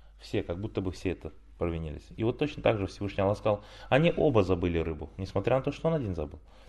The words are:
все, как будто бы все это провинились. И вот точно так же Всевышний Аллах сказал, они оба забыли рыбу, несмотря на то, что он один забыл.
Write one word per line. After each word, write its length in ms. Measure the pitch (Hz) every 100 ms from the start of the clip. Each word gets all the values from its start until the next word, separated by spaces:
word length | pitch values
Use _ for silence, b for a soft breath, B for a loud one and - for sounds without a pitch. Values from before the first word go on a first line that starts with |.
| - -
все, 240 | - 107
как 180 | 87 87
будто 200 | 107 -
бы 120 | 92
все 180 | 85 95
это 220 | 82 80 - - -
провинились. 480 | 87 82 80 76 - -
И 80 |
вот 140 | 110 120
точно 240 | 147 -
так 160 | 113 110
же 80 | 95
Всевышний 360 | - 101 -
Аллах 160 | 98 104
сказал, 240 | 110 104 B B B
они 240 | 131 170 -
оба 260 | 156 117
забыли 360 | 90 90 90 82
рыбу, 320 | 80 78 82 -
несмотря 400 | 95 98 98 131
на 60 |
то, 100 | 139
что 160 | 143 165
он 60 |
один 200 | 160 110
забыл. 240 | 82 73 78 - b